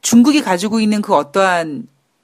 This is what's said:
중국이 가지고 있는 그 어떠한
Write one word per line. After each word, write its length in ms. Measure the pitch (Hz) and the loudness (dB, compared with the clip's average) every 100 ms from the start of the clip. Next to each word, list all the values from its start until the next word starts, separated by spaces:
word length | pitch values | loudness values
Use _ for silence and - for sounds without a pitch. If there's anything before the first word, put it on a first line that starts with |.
중국이 400 | - 233 262 294 | 2 4 4 2
가지고 380 | 190 180 208 220 | 0 -4 -4 -2
있는 220 | 214 208 | -2 -2
그 120 | 202 | 0
어떠한 720 | 147 143 196 190 175 165 135 - _ _ _ | -2 0 -2 0 -2 -4 -10 -14 _ _ _